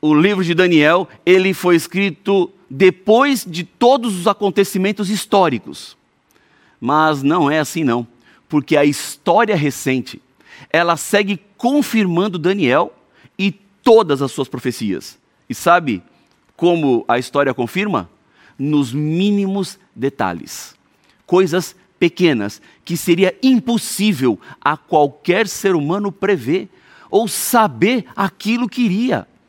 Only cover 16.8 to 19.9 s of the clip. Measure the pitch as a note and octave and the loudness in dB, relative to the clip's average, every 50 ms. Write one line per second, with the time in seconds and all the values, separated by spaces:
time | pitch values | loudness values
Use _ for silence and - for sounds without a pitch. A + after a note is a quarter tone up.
16.8 | D#3 C#3 B2+ A#2 G#2+ - A#2 B2 B2+ - _ C#3+ C#3+ C3+ B2+ - B2 A#2 - F#3 | 2 2 0 0 0 0 -2 -2 -2 -4 _ 0 0 0 0 -2 -4 -4 -2 -4
17.8 | G3+ G#3+ G3 A#2 F2 - _ _ _ _ _ _ _ _ _ _ C3+ D3 D3+ D3 | -4 -2 -2 -4 -4 -6 _ _ _ _ _ _ _ _ _ _ -4 0 0 0
18.8 | C#3+ A#2+ A#2 C#3+ D3+ D3+ D#3+ E3+ F#3+ G#3 G#3 G3+ G3 F#3+ G3 G3 F#3+ - - _ | 0 0 -4 -6 -4 -2 -2 -2 0 0 0 0 -2 -2 -4 -4 -6 -8 -10 _
19.8 | _ _ | _ _